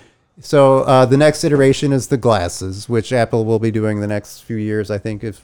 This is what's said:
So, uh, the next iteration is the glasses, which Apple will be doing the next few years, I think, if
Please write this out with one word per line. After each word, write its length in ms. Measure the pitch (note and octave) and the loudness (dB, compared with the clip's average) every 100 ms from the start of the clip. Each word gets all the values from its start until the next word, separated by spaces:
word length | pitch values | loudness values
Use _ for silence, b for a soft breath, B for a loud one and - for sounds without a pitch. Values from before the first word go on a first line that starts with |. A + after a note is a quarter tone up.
| b b _ _ | b b _ _
So, 420 | - D3 C3+ C3+ | 0 4 4 4
uh, 260 | C3+ C3 B2 | 4 4 4
the 100 | C3+ | 4
next 280 | D3+ D3 | 4 2
iteration 500 | E3 C#3+ C3+ C3+ D3 | 0 2 2 2 0
is 140 | C3+ - | -2 -2
the 100 | C#3 | -2
glasses, 720 | A#2+ G#2 F2 - F#2+ F#2+ - | 0 0 -2 -8 -10 -12 -6
which 200 | A#2 - | -4 -2
Apple 360 | B2 A2+ A#2 A2 | -2 0 -2 -2
will 120 | A2+ | -2
be 120 | A2+ | -2
doing 300 | A2 G#2+ G#2 | -2 -2 -4
the 60 | G#2 | -4
next 340 | G#2 - - | -6 -8 -16
few 160 | - A2+ | -10 -8
years, 340 | G#2+ G#2+ G2 | -4 -4 -4
I 80 | G2+ | -6
think, 260 | A2+ G#2+ | -6 -8
if 160 | A2+ G2 | -10 -12